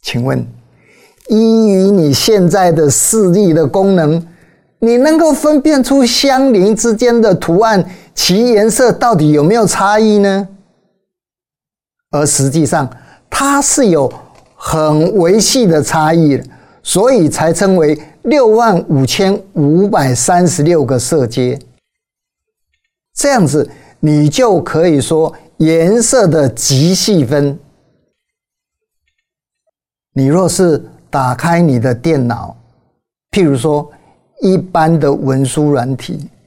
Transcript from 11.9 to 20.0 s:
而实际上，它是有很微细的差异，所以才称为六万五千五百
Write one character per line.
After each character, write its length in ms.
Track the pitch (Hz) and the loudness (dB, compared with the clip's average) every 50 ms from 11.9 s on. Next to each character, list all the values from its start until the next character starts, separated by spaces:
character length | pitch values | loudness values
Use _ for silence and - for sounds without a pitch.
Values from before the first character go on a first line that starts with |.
| _ _ _ _ | _ _ _ _
而 140 | - 147 151 | -4 -2 -2
实 240 | 147 - - 135 139 | -2 0 -2 -2 0
际 160 | 131 165 156 | 0 0 0
上， 240 | 127 - 160 139 120 - - - - - _ _ _ | 0 0 -2 -4 -4 -10 -16 -20 -20 -20 _ _ _
它 320 | - - 277 285 277 277 | -8 -4 -2 0 0 0
是 260 | 277 - - 294 269 | 0 -2 0 0 2
有 240 | 208 170 151 135 123 - - - - _ - _ _ _ | 2 2 2 0 -2 -6 -10 -20 -20 _ -20 _ _ _
很 600 | _ - - - 160 156 151 151 151 160 185 214 | _ -8 -6 -4 -2 0 0 0 0 0 0 0
微 220 | 202 170 170 190 226 | 0 2 2 2 2
细 260 | 190 - - 269 240 | 0 0 0 0 0
的 160 | 185 165 151 | 2 0 0
差 320 | 143 - - 165 156 156 165 | -2 -2 -2 -2 0 0 2
异， 280 | 165 160 151 139 127 - - - - - _ _ _ _ | 2 2 2 0 -2 -4 -10 -20 -20 -20 _ _ _ _
所 300 | - - 175 208 254 269 | -4 -2 0 0 2 2
以 160 | 233 165 147 | 2 0 0
才 240 | - - 185 165 165 | -2 -2 -2 -2 -2
称 240 | 170 208 190 190 | 0 0 0 2
为 200 | 180 160 147 156 151 - - - _ _ | 2 2 0 -2 -4 -8 -20 -20 _ _
六 240 | 240 294 294 254 | -2 0 2 2
万 360 | 220 214 226 240 226 196 165 - - | 2 2 2 2 2 0 0 -2 -2
五 160 | 165 135 135 | 0 0 0
千 360 | 123 - - 196 190 196 196 - - _ | -2 -2 -2 0 -2 -2 -4 -6 -10 _
五 340 | 185 147 143 156 175 202 | -2 0 2 2 2 0
百 260 | 202 208 180 | 0 0 0